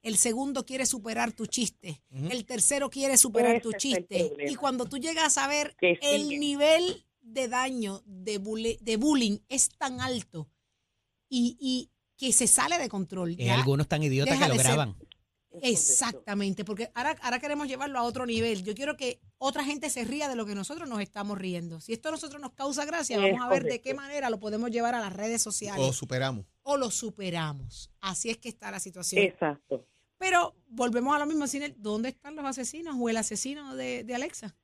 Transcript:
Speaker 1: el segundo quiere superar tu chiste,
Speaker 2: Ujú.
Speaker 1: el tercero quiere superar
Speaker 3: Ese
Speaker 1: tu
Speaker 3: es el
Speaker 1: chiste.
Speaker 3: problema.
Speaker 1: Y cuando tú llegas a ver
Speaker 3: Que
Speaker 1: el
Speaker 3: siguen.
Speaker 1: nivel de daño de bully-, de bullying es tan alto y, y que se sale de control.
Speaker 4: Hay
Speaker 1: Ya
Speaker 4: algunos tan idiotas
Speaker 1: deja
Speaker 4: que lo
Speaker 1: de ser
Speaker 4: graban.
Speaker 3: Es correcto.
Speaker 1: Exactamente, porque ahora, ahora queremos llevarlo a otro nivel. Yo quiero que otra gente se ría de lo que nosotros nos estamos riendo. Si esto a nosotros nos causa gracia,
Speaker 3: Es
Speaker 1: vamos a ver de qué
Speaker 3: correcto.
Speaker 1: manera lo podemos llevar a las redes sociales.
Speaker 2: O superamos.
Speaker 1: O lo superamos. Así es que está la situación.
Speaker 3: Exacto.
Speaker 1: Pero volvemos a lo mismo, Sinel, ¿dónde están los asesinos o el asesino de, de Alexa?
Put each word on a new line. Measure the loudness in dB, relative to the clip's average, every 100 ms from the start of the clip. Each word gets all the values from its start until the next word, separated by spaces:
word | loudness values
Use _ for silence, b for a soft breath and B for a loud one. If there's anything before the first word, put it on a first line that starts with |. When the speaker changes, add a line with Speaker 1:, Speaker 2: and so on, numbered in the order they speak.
Speaker 1:
el | 0 2
segundo | 2 2 -2 -2 -4
quiere | -2 -2
superar | -2 -4 -2 -2
tu | -2 -4
chiste, | -2 -2 _ -14 -14 _
Speaker 2:
Ujú. | -6 -4
Speaker 1:
el | -4 -6
tercero | 2 2 2 -2
quiere | -2 4 6
superar | 6 6 6 4
Speaker 3:
Ese |
Speaker 1:
tu | 2
Speaker 3:
es | -4
el |
Speaker 1:
chiste. | 0 0 0 0 0
Speaker 3:
problema. | 0 -4
Speaker 1:
Y | 0
cuando | 0 0 -4
tú | -4
llegas | -4 2 2 4
a | 2
ver | 0 -2 0
Speaker 3:
Que | 2 4
Speaker 1:
el | 4 2
Speaker 3:
siguen. | 2 -2
Speaker 1:
nivel | -2 4 6 6 4 -2 _ _
de | -10 -4 -2
daño | 0 0 -2 -4 -4 -10
de | -12 -4 -4
bully-, | -2 -2 -2 -2
de | -2 2
bullying | 6 6 4 0 _
es | 0 0 0
tan | -6 -2
alto | -4 -4 -6 -10 -12 _ _ _ _ _ _ _ _
y, | 2 2 0
y | -2 -2 -4 _ _ _
que | 4
se | 4 6
sale | 6 4 2
de | 0
control. | -4 -4 -4 -4
Speaker 4:
Hay | 0 2
Speaker 1:
Ya | 4
Speaker 4:
algunos | 4 4 2
tan | 2
idiotas | 2 2 4
Speaker 1:
deja | 4 4
Speaker 4:
que |
lo | 6
Speaker 1:
de |
ser | 4
Speaker 4:
graban. | 4 2 -4 -16 -20 _ _ _
Speaker 3:
Es | -4
correcto. | 0
Speaker 1:
Exactamente, | 2 4 4 2 -4 -6 -2 -2 -2 -6
porque | -6 -6
ahora, | -2 -2 -2
ahora | -2 -2
queremos | -2 -4 -4
llevarlo | -4 -4 0
a |
otro | 0 0 -2
nivel. | 0 0 0
Yo | -4 -4
quiero | -4 -4
que | -4 -6 -14 _
otra | -2 0
gente | -2 -2 -4
se | -4
ría | -4 -2 -2
de | -2
lo | -4
que |
nosotros | -6 -6 -8 -6
nos | -6
estamos | -6 -6 -6 -4
riendo. | -4 -4 -6 -10
Si | -8
esto | -6 -4
a |
nosotros | -6 -8 -12
nos | -14
causa | _ -4 -2 -2
gracia, | -2 0 2
Speaker 3:
Es | 4
Speaker 1:
vamos | 2 2
a |
ver | 2
de | 2 -4
qué | -4
Speaker 3:
correcto. | -6
Speaker 1:
manera | -6 -4 -2
lo | -2
podemos | -4 -2 -2
llevar | 0 0
a | 0
las | -4
redes | -4 -4 0
sociales. | 0 -2 -4 0
Speaker 2:
O | 0
superamos. | 0 -4 -2 -2 -4 -10 _
Speaker 1:
O | -2 0
lo | 0
superamos. | -2 -6 -6 -4 -2 -4 -6 -10 -14 -18 _
Así | -6 -4 -4
es | -6
que | -8
está | -12 -12
la | -10
situación. | -10 -8 0 2
Speaker 3:
Exacto. | 2 2 -2 -2 _ -8 b b b _
Speaker 1:
Pero | 4 4 4 _ _
volvemos | -2 0 2 2 2
a |
lo | 2
mismo, | 0 -2
Sinel, | -4 -6 -8
¿dónde | -4 -2 -2
están | -6 -14 -8
los | -6
asesinos | -4 -6 -8 -6 -2
o | 0
el | 0
asesino | -2 -4 -6 -8 -10 -8
de, | -6 -6
de | -6 -6
Alexa? | -6 -8 -14 _